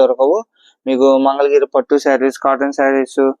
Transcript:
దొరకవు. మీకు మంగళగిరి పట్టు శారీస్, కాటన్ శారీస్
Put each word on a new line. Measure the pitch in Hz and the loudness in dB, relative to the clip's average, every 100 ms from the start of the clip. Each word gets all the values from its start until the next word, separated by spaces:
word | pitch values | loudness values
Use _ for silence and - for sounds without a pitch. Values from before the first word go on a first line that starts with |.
దొరకవు. | 131 127 135 196 233 _ _ _ 131 | 2 2 0 0 -4 _ _ _ -6
మీకు | 131 135 135 135 | 0 2 2 0
మంగళగిరి | 139 143 143 135 139 | 0 2 2 0 -4
పట్టు | 127 143 143 | -2 -2 0
శారీస్, | 131 135 - 139 | 0 0 -2 -4
కాటన్ | 135 139 143 | -2 -4 -2
శారీస్ | 135 135 131 - 135 135 | -2 0 -2 -2 -2 -2